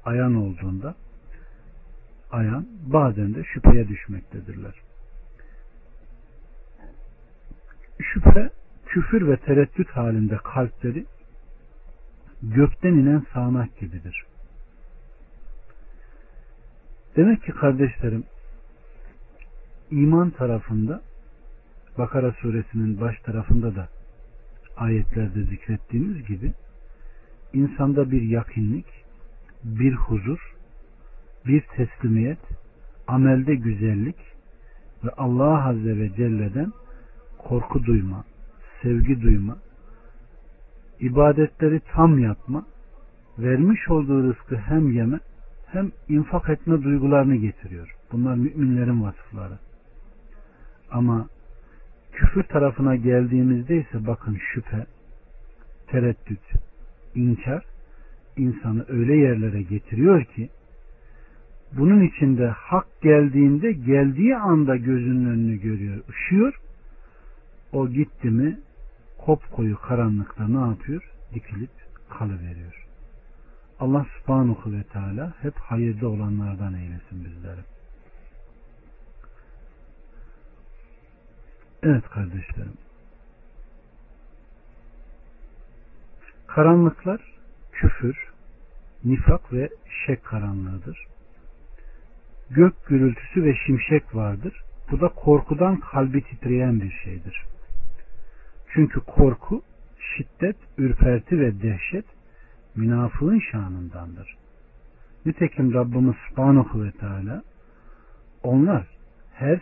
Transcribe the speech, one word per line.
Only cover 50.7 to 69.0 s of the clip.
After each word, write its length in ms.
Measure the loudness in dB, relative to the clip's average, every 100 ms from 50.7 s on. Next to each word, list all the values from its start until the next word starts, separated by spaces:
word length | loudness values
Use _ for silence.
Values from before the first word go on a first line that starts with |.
| -20 -10
Ama 380 | -2 0 0 -4 -14 -20 -20 -20 -20 -20 -20 -20
küfür 320 | 2 2 2
tarafına 520 | 0 0 0 0 0 0
geldiğimizde 800 | 2 2 2 2 2 0 0 -2
ise 300 | -2 -6 -6
bakın 320 | -6 -6 -8 -8
şüphe, 320 | -8 -8 -8 -10 -16 -20 -20 -20 -20 -20 -20 -20 -20 -6
tereddüt, 640 | -2 0 -2 -8 -12 -2 -2 -2 -10 -20 -20 -10 -2
inkar 500 | 0 0 -4 -8 -10 -18 -20 -20 -20 -20 -14 -4
insanı 480 | -2 -2 -4 -4 -4
öyle 280 | -2 2 4
yerlere 460 | 4 2 -2 -4
getiriyor 640 | -4 -6 -6 2 4 4 2
ki 240 | -8 -12 -14 -20 -20 -20 -20 -20 -20 -20 -20 -20 -20 -12
bunun 300 | 0 4 6
içinde 460 | 4 2 0 2 0
hak 540 | -4 -4 -4 -4 0
geldiğinde 720 | 6 6 6 4 4 4 0
geldiği 640 | -2 2 4 4 2 2 2
anda 400 | 2 4 4 2
gözünün 500 | 0 0 0 0 0
önünü 360 | 0 0 -2
görüyor, 420 | -4 -4 -6 -8 -12
ışıyor. 500 | -10 0 2 2 -2 -14 -20 -20 -20 -20 -20 -20 -20 -20 -20 -8
O 180 | -4 -2
gitti 400 | -2 -2 -2 0
mi 300 | 2 0 -4 -12 -20 -20 -20